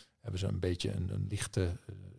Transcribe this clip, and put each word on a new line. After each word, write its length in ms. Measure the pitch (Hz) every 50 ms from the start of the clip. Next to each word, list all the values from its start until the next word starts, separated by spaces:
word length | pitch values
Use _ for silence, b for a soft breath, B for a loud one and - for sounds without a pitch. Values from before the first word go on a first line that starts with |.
| B B B B
hebben 200 | - 107 95 90
ze 80 | 92 -
een 120 | 101 90
beetje 320 | 92 92 90 - - 101
een, 180 | 101 98 90 92 101
een 140 | 98 98 98
lichte, 340 | 104 101 - - - 98 95
eh, 320 | 87 87 - - - 95 95 95 92 90